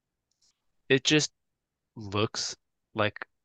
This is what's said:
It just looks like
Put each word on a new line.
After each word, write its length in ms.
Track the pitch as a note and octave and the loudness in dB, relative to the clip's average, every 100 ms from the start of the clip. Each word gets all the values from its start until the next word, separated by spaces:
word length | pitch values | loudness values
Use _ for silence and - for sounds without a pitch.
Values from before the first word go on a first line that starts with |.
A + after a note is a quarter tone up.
| _ _ _ _ _ _ _ _ - | _ _ _ _ _ _ _ _ 0
It 160 | C3 | 0
just 280 | - D3+ - _ _ _ _ _ _ - | 4 2 2 _ _ _ _ _ _ -16
looks 600 | G2+ G2+ A#2 - - - _ _ _ | -4 0 0 -2 -10 -12 _ _ _
like 320 | G#2+ G#2 - - _ | -2 -2 -4 -14 _